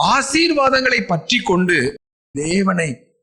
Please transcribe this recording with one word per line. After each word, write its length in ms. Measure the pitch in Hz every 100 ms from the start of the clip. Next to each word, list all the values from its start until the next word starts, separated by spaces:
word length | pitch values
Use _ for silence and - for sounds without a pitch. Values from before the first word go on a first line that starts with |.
| 170
ஆசீர்வாதங்களை 920 | 262 - 320 339 294 269 262 254 240
பற்றி 340 | 190 170 - 240
கொண்டு 380 | 190 180 180 165 127 - _ _ _ 139
தேவனை 540 | 156 190 190 180 160 123 _ _